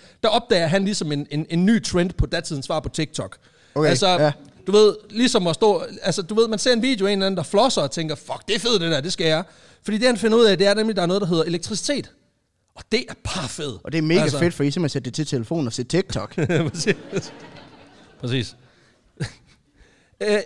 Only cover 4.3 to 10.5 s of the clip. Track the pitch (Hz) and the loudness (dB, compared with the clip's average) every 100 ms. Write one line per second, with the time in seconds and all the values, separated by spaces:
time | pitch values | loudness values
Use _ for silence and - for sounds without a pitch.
4.3 | 147 - - - 208 214 208 - 208 247 | 0 -10 -12 2 6 6 4 -4 0 2
5.3 | 226 175 160 214 185 - 202 190 180 170 | 2 0 2 2 2 -2 -6 -4 -4 -2
6.3 | 214 233 214 - 240 254 247 190 202 190 | 0 2 0 0 2 2 0 0 0 0
7.3 | 190 156 202 254 208 143 - 160 147 - | -2 0 2 2 2 -2 -4 -6 -8 -10
8.3 | 127 - 214 226 220 165 151 151 190 165 | -12 -4 -2 0 0 0 -2 -2 -2 0
9.3 | 156 185 - - _ - 208 247 233 220 | 0 -2 -14 -20 _ -6 0 2 2 2
10.3 | 226 226 | 6 6